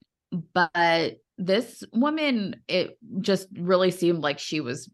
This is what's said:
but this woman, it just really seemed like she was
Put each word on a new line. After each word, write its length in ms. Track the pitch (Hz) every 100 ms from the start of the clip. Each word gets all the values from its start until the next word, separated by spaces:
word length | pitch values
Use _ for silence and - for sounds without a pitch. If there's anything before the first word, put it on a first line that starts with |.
| _ _ - 175 -
but 640 | 180 170 175 170 165 147 - _ -
this 440 | 185 196 262 - -
woman, 640 | 220 294 311 302 233 196 - -
it 300 | 180 - - - 196
just 260 | 190 190 - -
really 340 | 175 185 185
seemed 300 | 180 170 170
like 180 | 147 143
she 220 | - 156
was 300 | 123 143 -